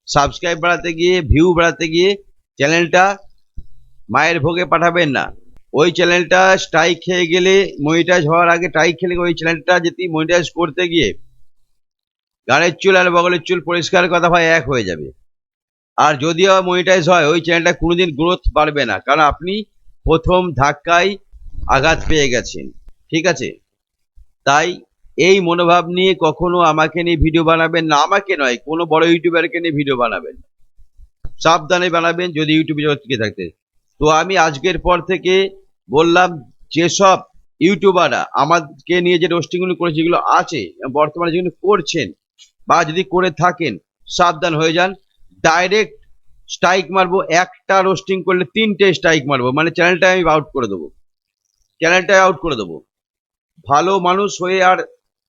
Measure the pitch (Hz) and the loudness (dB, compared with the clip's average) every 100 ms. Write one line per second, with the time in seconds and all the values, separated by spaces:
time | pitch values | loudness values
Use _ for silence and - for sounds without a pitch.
0 | - 151 139 - 175 170 170 170 170 160 | -4 0 0 -2 -6 -2 -2 -2 -4 -2
1 | 175 185 143 131 180 170 170 - 165 165 | 0 2 2 2 4 4 0 0 -4 0
2 | 185 202 - _ _ - 139 165 170 180 | 0 -2 -8 _ _ -4 0 0 2 2
3 | 190 196 - _ _ - - - - - | 2 -2 -12 _ _ -16 -16 -16 -20 -20
4 | - 123 156 170 147 170 165 165 170 170 | -4 0 0 0 -2 -2 0 0 2 0
5 | 156 120 71 - - - - 113 175 170 | 0 -2 -4 -10 -20 -20 -6 0 0 2
6 | 175 175 160 180 185 190 - 160 170 170 | 0 0 2 2 4 2 0 0 0 -2
7 | 175 180 170 180 180 196 180 - 143 165 | -4 -2 0 0 2 2 0 -4 -2 0
8 | 170 180 151 170 175 170 175 - 165 165 | 2 2 2 2 2 2 0 0 0 0
9 | 180 175 175 165 160 165 165 180 170 165 | -4 -2 -2 -2 -4 -2 0 0 0 -4
10 | 185 156 160 175 165 160 170 135 180 165 | -6 -4 0 0 -2 -4 -4 -4 -2 0
11 | 110 - - - - _ _ _ _ _ | -2 -4 -14 -20 -20 _ _ _ _ _
12 | _ _ _ _ - 139 170 - 196 190 | _ _ _ _ -2 0 0 0 2 4
13 | 180 175 175 180 151 180 160 175 160 185 | 4 2 2 0 -2 -4 -4 -4 0 0
14 | 180 175 170 175 165 165 131 131 92 80 | 2 2 2 2 2 0 0 -4 -4 -8
15 | 69 - _ _ _ _ _ _ _ - | -12 -18 _ _ _ _ _ _ _ 0
16 | 143 147 156 165 190 190 180 180 175 185 | 0 0 -2 2 2 2 2 0 2 2
17 | 156 180 147 170 170 170 170 - 160 170 | 4 4 4 0 0 0 0 0 -2 0
18 | 180 135 165 180 - 151 151 143 120 95 | -2 0 -2 0 0 0 0 -2 -2 -4
19 | - 151 147 - 175 208 208 _ - - | 0 2 2 0 -6 -8 -10 _ -20 -8
20 | - 160 160 185 180 127 139 147 170 170 | -2 0 2 0 0 0 -2 -2 0 2
21 | 190 202 _ - - - - 131 151 160 | 2 -4 _ -20 -14 -8 -2 0 2 0
22 | - 160 139 120 - - 67 - - - | 0 0 0 -2 -6 -12 -14 -16 -20 -20
23 | - 160 175 135 113 - _ _ _ _ | -6 -2 -2 -2 -6 -12 _ _ _ _
24 | _ - - _ - 143 170 180 _ _ | _ -20 -20 _ 0 2 0 -6 _ _
25 | - - 170 196 170 170 170 175 170 180 | -10 0 4 4 2 0 2 2 0 0
26 | 185 180 160 151 175 175 170 156 156 170 | 0 2 0 0 -2 2 2 2 0 -2
27 | 170 165 156 160 160 165 165 170 160 147 | -2 0 2 2 2 2 0 0 0 2
28 | 160 202 196 170 135 120 143 160 170 160 | 2 0 -2 -2 -2 -2 -6 -6 0 2
29 | 165 170 160 165 165 170 170 147 139 127 | 2 2 0 0 -2 -4 -4 -4 -2 -2
30 | 117 95 73 - - _ _ - - - | -2 -4 -10 -18 -20 _ _ -20 -20 -20
31 | - _ - - 156 175 151 180 180 165 | -20 _ -12 -2 0 0 0 -2 0 0
32 | 170 170 180 151 151 156 156 151 151 143 | 0 -2 -4 -4 0 0 0 -2 -2 -2
33 | - 127 107 95 85 - _ _ _ - | -4 -4 -4 -6 -12 -14 _ _ _ -2
34 | 151 156 180 185 165 139 185 160 170 175 | 0 2 0 0 0 -2 -4 -2 -2 -2
35 | 160 185 180 190 190 - _ _ - 135 | -2 -4 0 0 0 -8 _ _ -4 0
36 | 170 175 180 165 117 - - 156 170 - | 2 4 2 -2 -16 -20 -8 -2 0 2
37 | 196 185 - _ _ - 165 190 196 180 | 2 2 -2 _ _ -2 0 2 2 2
38 | 156 110 - 117 147 170 151 - - 180 | 0 -2 -4 -2 2 0 -2 -10 -4 0
39 | 175 175 175 170 - 180 185 170 170 156 | 0 0 0 -2 -4 -4 -4 -4 -4 -2
40 | 165 170 - 160 175 147 90 - 127 135 | 0 0 0 0 0 -6 -8 -10 -6 -2
41 | 151 170 170 170 180 - 185 202 - 165 | -2 -2 -4 -2 -4 -4 0 0 -2 -6
42 | 101 - _ _ _ _ - 151 160 165 | -8 -12 _ _ _ _ 0 0 0 -4
43 | 185 180 185 147 175 175 156 92 _ _ | -4 -2 -2 -2 -2 -2 -6 -8 _ _
44 | - - 175 160 175 156 160 165 190 190 | -8 -2 0 0 -2 0 0 0 -2 -4
45 | _ _ - _ 165 165 180 214 208 - | _ _ -20 _ 0 2 2 0 -2 -8
46 | - - - - - - 175 190 160 190 | -20 -20 -20 -20 -18 -2 0 0 0 0
47 | 180 185 - 165 180 - - 190 190 180 | 0 0 0 0 0 -4 -2 2 2 0
48 | - 190 185 180 180 214 220 175 196 151 | -2 -4 -2 -2 -2 -2 0 2 2 2
49 | 170 156 131 135 123 139 165 165 170 180 | 0 0 -2 -2 0 0 -2 0 0 2
50 | 185 185 160 156 - 139 113 92 71 _ | 2 2 2 0 -2 -6 -6 -6 -12 _
51 | _ _ _ _ _ _ _ - 160 185 | _ _ _ _ _ _ _ -4 0 2
52 | 180 190 185 185 170 123 92 76 _ _ | 4 4 4 0 -4 -4 -6 -12 _ _
53 | _ _ _ _ _ _ - 143 175 196 | _ _ _ _ _ _ -2 0 2 0
54 | 180 190 202 - 180 185 185 175 - _ | 0 0 -2 -4 -4 2 2 2 -4 _
55 | _ _ | _ _